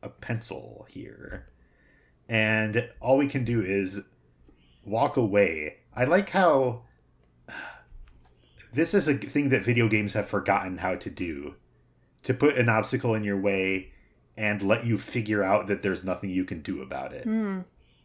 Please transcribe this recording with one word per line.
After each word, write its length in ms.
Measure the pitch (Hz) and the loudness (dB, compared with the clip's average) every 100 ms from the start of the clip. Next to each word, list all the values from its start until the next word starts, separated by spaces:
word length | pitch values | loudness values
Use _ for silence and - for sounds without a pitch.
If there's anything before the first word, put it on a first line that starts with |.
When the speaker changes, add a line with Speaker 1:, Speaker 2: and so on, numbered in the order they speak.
Speaker 1:
a 60 | - | -18
pencil 760 | - - 117 - 69 - - - | -14 -8 -6 -6 -10 -12 -18 -18
here. 580 | - - - - - - _ _ _ _ _ _ _ - | -16 -16 -16 -16 -16 -16 _ _ _ _ _ _ _ -2
And 640 | 113 110 110 110 110 - - | 2 2 2 2 0 -2 -4
all 160 | 120 135 | 2 2
we 100 | 143 | 2
can 160 | 135 | 0
do 160 | 120 117 | 0 0
is 440 | 92 98 92 101 - _ _ _ - _ _ _ | 0 0 -2 -4 -12 _ _ _ -20 _ _ _
walk 320 | - 110 139 - | -4 0 2 2
away. 600 | 110 101 95 80 76 - _ - | 2 4 4 2 -8 -12 _ -2
I 80 | |
like 260 | 127 185 196 | 2 2 2
how 520 | - 180 139 131 117 - _ _ _ _ _ - - - - - - - - _ _ _ - - | 4 4 4 2 -2 -12 _ _ _ _ _ -18 -16 -16 -18 -20 -20 -20 -20 _ _ _ -20 -8
this 200 | 120 165 | -2 2
is 120 | 202 143 | 2 2
a 60 | |
thing 340 | 131 - 143 139 | 0 0 0 2
that 120 | 127 | 2
video 260 | 98 120 113 | 2 2 4
games 240 | 107 104 | 2 2
have 140 | 107 101 | -2 -2
forgotten 500 | 101 98 98 92 90 | -2 0 0 -2 -4
how 180 | 95 90 | -4 -4
to 140 | - | -6
do. 440 | - 87 71 73 - _ _ _ _ _ _ | -8 -8 -8 -12 -16 _ _ _ _ _ _
To 100 | - | -4
put 220 | 120 143 135 | 2 4 4
an 100 | 117 | 4
obstacle 460 | 110 107 123 123 | 2 2 0 0
in 100 | 110 | 0
your 140 | 104 101 | 0 0
way 520 | 101 98 95 95 92 - _ _ _ - | 2 2 0 -2 -6 -16 _ _ _ -4
and 260 | 107 104 | -2 0
let 220 | 98 113 | 2 2
you 140 | 117 104 | 2 -2
figure 440 | - 127 107 104 | -2 -4 0 0
out 240 | 95 104 101 | 4 2 2
that 140 | 98 | -2
there's 220 | 101 85 | 0 -2
nothing 260 | 92 90 98 | -4 -4 -2
you 140 | 92 | -2
can 160 | 92 82 | -2 -6
do 220 | 76 85 | -8 -10
about 300 | 65 67 - | -8 -10 -8
it. 120 | 131 | -8
Speaker 2:
Hmm. 360 | 226 220 214 190 180 _ _ _ | -4 -2 -2 -6 -10 _ _ _